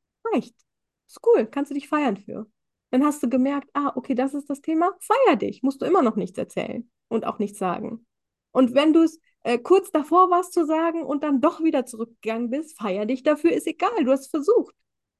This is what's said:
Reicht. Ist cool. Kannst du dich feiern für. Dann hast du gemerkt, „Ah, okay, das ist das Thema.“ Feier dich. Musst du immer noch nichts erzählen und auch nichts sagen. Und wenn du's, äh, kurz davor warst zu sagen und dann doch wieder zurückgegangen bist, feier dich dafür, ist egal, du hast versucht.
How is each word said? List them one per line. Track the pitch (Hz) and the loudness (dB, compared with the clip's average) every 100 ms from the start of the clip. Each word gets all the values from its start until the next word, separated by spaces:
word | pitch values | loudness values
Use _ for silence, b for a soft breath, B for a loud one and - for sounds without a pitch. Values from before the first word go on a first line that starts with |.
| _ _ 453 | _ _ -4
Reicht. | 403 - _ _ _ _ _ _ | -4 -4 _ _ _ _ _ _
Ist | - 466 | -4 2
cool. | 415 220 | 2 2
Kannst | 277 277 | -4 -6
du | |
dich | 285 - | -8 -4
feiern | 302 277 196 | -2 0 -4
für. | - - 220 _ _ _ - | -8 -14 -14 _ _ _ -4
Dann | 254 | 0
hast | 294 285 | 0 0
du | 240 | -2
gemerkt, | 254 269 285 - | 0 0 -2 -6
„Ah, | 285 285 - | -4 -4 -4
okay, | 254 | -4
das | 247 269 | -2 -2
ist | 285 285 | -4 -8
das | 277 | -8
Thema.“ | - 320 349 370 | -2 0 0 -2
Feier | - 480 480 233 | -2 2 4 2
dich. | 202 - | -2 -4
Musst | 269 269 | -4 -2
du | - | 0
immer | 370 | 2
noch | 247 220 | 2 0
nichts | 180 - | -4 -6
erzählen | - 185 - - - _ - | -8 -6 -8 -8 -12 _ -6
und | 226 - | -6 -4
auch | - | -4
nichts | 202 202 | -6 -4
sagen. | 185 170 214 226 _ _ _ _ _ | -4 -4 -8 -12 _ _ _ _ _
Und | - 254 | 2 4
wenn | 247 311 | 4 4
du's, | 320 320 - _ _ | 4 4 -2 _ _
äh, | - 240 | -4 -2
kurz | - 381 381 | 4 4 4
davor | 311 - 349 370 | -2 2 4 6
warst | 349 359 | 4 0
zu | 349 302 | -2 0
sagen | 320 330 330 | 0 0 -2
und | 311 285 | -4 -4
dann | 302 269 | -2 2
doch | 302 320 | 0 0
wieder | 320 294 247 | -2 -2 -4
zurückgegangen | 220 233 _ 214 226 240 | -10 -12 _ -8 -6 -4
bist, | 277 320 - | -6 -8 -8
feier | 208 190 214 | -6 -4 -4
dich | 262 | -2
dafür, | 302 294 330 | 0 2 0
ist | 302 330 | 0 -4
egal, | - 381 466 | -4 -2 0
du | 247 | 0
hast | 269 - | 0 -2
versucht. | 302 294 466 277 _ _ _ _ | -4 2 2 0 _ _ _ _